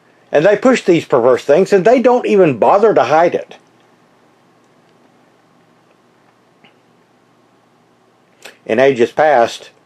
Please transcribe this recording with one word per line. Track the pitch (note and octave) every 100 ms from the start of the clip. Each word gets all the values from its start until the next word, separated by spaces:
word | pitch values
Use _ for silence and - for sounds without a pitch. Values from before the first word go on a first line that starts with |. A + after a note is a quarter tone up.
| _ _ _
and | D3 F3+
they | G3+
push | C4 A#3
these | - E3 -
perverse | C3+ A#2+ A#2 -
things, | D3+ F#3+
and | G3+ F#3
they | C4
don't | A#3+ B3 G#3+
even | G#3 E3+ A#2
bother | B2 G3 A3
to | D#3+ B2+
hide | D#3 F3 -
it. | - - _ _ _ _ _ _ _ _ _ _ _ _ _ _ _ _ _ _ _ _ _ _ _ _ _ _ _ _ _ _ _ _ _ _ _ _ _ _ _ _ _ _ _ _ _ _ _ _ - _ -
In | A2
ages | C#3 A#2+ A#2
past, | - D#3 C3 A2+ - - _